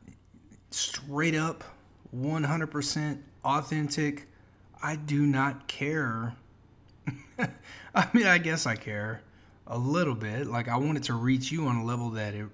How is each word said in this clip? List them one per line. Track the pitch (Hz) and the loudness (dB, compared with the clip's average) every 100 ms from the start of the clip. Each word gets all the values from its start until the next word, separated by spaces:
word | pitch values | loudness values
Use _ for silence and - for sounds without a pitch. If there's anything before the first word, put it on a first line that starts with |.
| - - - - - - - | -20 -20 -20 -20 -20 -20 -10
straight | - - - 143 143 165 156 | -4 -4 -4 -6 0 2 2
up, | 160 - - - - - - | 0 -4 -12 -20 -20 -20 -12
one | 123 139 156 | -4 -2 0
hundred | 143 160 156 | 2 0 0
percent | 147 139 156 151 139 - - | -2 -2 0 -2 -4 -8 -6
authentic. | - 143 135 156 147 160 147 143 - - - - - - | 0 0 0 -2 0 0 0 -2 -12 -20 -20 -20 -20 -8
I | 147 156 | -6 -4
do | 151 143 | 0 4
not | 147 131 139 127 - | 6 4 2 -2 -10
care. | - 143 156 131 113 120 120 - - - - - - - | -4 -2 0 0 -2 -4 -6 -16 -20 -20 -20 -20 -10 -8
<laughs> | - - - 240 - - - - | -8 -12 -4 -4 -4 -18 -18 0
I | - 180 | 2 4
mean, | 240 202 | 6 6
I | 175 | 6
guess | 165 160 - | 4 0 0
I | 110 | -2
care | - 104 107 110 - - - - - | -4 -6 -4 -6 -12 -20 -20 -20 -8
a | 117 | -2
little | 127 165 160 | 0 2 2
bit. | 113 107 117 143 | 0 -4 -4 -2
Like, | 117 117 | -4 0
I | 120 | 0
want | 147 147 | 2 0
it | |
to | - | 0
reach | 117 123 131 131 | 0 4 2 2
you | 165 143 | -2 0
on | 120 | 0
a | |
level | 113 123 120 | 0 -2 -2
that | 110 104 | -2 -4
it, | 104 107 | -4 -8